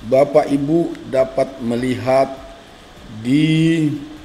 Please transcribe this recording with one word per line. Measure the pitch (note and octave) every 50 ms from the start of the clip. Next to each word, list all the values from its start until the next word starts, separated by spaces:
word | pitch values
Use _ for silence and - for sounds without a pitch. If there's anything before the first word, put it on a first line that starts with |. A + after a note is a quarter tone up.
| - A2
Bapak | B2+ C3 C#3+ C#3+ - D3+ C3+ -
Ibu | C#3 C#3 C#3 C#3+ D#3+ E3+ E3 - - - - A#2
dapat | A#2+ C3 C3 C3 - C#3 C3 B2+ - -
melihat | B2+ A#2 A#2+ A#2+ B2+ B2+ B2+ G#2+ A2 B2+ C3 C3+ C3+ C3+ - - - - - - - - - - - - - - - - A2+ A2
di | A2 A#2+ C3+ D3+ D#3 D#3+ D#3+ D#3+ D#3+ D#3+ E3 D#3+ D#3 D3 C3+ - - - - -